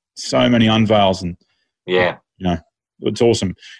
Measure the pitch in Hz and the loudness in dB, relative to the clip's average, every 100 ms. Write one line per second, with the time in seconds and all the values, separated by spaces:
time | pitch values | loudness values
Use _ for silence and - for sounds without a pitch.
0 | _ - - 131 123 120 113 110 107 107 | _ -16 -6 -2 2 2 2 2 2 2
1 | 98 92 92 85 _ _ _ _ - 90 | 2 0 -6 -12 _ _ _ _ -4 0
2 | 87 - _ - 92 82 - _ _ _ | 0 -4 _ -8 -6 -6 -8 _ _ _
3 | - 107 117 107 95 87 - - | -10 -2 0 0 -4 -8 -16 -20